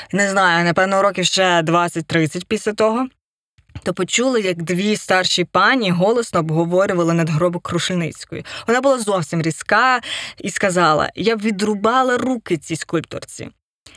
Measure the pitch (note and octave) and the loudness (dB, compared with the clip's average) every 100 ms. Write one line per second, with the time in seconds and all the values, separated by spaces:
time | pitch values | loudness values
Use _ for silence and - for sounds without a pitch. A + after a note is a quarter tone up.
0 | - F#3 G3+ G3 F#3 E3+ F3 E3+ F#3 G3 | -6 -2 0 2 4 4 2 2 2 2
1 | G3 F#3+ F3+ - F#3+ F3 E3 E3+ F3 E3+ | 2 0 -2 2 4 4 2 2 0 -2
2 | D#3 E3 D#3 F#3 - G#3+ - G#3+ A3 A3+ | -2 0 0 -2 -6 -4 -4 0 0 2
3 | C4 - _ _ _ _ _ - - F3+ | -4 -8 _ _ _ _ _ -10 -8 -4
4 | F#3 - B3+ B3 F#3+ E3+ E3 F3+ G#3 G#3 | -2 0 2 2 0 -4 -2 -2 0 -2
5 | - F#3 F3+ - F3 F#3 G3+ C4 G3+ F3 | 2 0 2 -2 0 2 4 2 0 2
6 | F#3+ A#3+ A#3 F3+ D#3+ D#3 E3+ F3+ G3+ F3+ | 2 2 0 -2 0 0 2 2 2 2
7 | E3+ E3+ E3 D3+ F3+ F3 - F3 - F3+ | 2 2 0 2 0 -2 -4 -4 -2 -2
8 | D#3+ - - - - - - A#3+ C4+ B3+ | -4 -8 -14 -14 -12 -10 -2 2 2 0
9 | G#3 F#3+ D#3+ E3+ D#3+ D3+ - G#3 B3+ B3 | 0 -2 -2 -2 -2 -4 0 2 2 0
10 | - - - - G3+ - G3+ F3+ E3 D3+ | -2 -10 -12 -10 -8 -2 0 2 4 2
11 | C#2 - F#3+ A3+ G#3+ G3 G#3 G#3 G#3 B3+ | 0 -2 -2 0 -2 -2 -2 0 0 2
12 | C4 B3 A#3+ B3 - E3 - D#3+ - E3 | 2 0 -2 -4 -4 -6 -4 -10 -4 -6
13 | - - - - - - _ _ - | -6 -12 -14 -16 -16 -18 _ _ -20